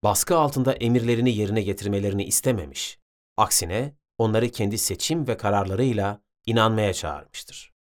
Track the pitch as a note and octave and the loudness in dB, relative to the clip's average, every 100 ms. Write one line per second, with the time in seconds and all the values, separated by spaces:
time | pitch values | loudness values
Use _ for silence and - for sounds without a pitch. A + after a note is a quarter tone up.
0 | G#2 - - E3+ D3 C#3+ B2+ - A#2 A#2+ | 2 0 2 2 2 2 0 0 2 2
1 | A2+ A#2 B2 G#2+ G#2 A2 G2 F#2+ G2+ G2+ | 2 2 2 2 0 0 -2 -4 -2 -2
2 | G#2 G2 - - C#3 A2+ D2+ C2+ - - | 0 -2 -2 0 0 -2 -4 -10 -10 -12
3 | _ _ _ - A2 - E2+ G2+ C#3+ - | _ _ _ -2 2 2 0 -4 -4 -10
4 | _ - A2+ A2 A#2+ - G2+ G#2+ - F#2+ | _ -2 2 2 0 0 -2 -2 -4 -4
5 | - D#3+ C3 A2 G#2+ G2+ F#2 F#2+ C3 G#2+ | -2 -2 -2 -2 0 0 0 0 0 0
6 | G2 G#2 _ _ - A#2 A2 G#2+ G#2 F#2 | -2 -6 _ _ -2 4 4 4 0 -2
7 | D#2 D2 D2 - - - - _ | -6 -8 -12 -20 -18 -20 -20 _